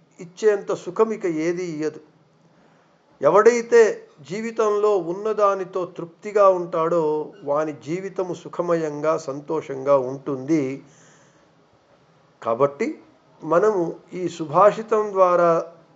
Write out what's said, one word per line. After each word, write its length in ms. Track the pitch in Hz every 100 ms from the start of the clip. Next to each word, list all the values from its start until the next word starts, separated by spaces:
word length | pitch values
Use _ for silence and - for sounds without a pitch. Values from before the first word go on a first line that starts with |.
| _ -
ఇచ్చేంత 540 | 175 - 214 202 208
సుఖం 380 | 170 175 175 220
ఇక 140 | 214
ఏది 400 | 185 156 165 175
ఇయ్యదు. 340 | 180 151 151 151 - _ _ _ _ _ _ _ _ _ _ -
ఎవడైతే 840 | 139 185 214 240 226 233 214 - - _ 143
జీవితంలో 680 | 202 226 226 214 208 208 202
ఉన్నదానితో 880 | 165 190 214 208 202 196 180 185
తృప్తిగా 640 | 175 - 170 - 208 202 196
ఉంటాడో 840 | 180 175 170 165 170 156 151 147 -
వాని 300 | 139 143 156
జీవితము 600 | 135 127 180 190 190 180
సుఖమయంగా, 840 | 160 147 - 175 170 156 147 156 160
సంతోషంగా 800 | 151 143 143 156 - 135 135 139
ఉంటుంది. 880 | 127 139 147 135 131 160 131 139 - _ _ _ _ _ _ _ _ _ _ _ _ _ _ _
కాబట్టి 580 | 117 117 139 143 247 - - _ _ _
మనము 520 | 156 165 214 202 165 - -
ఈ 160 | 175 170
సుభాషితం 840 | - 156 160 202 214 226 220 214
ద్వారా 640 | 190 180 175 170 165 - - _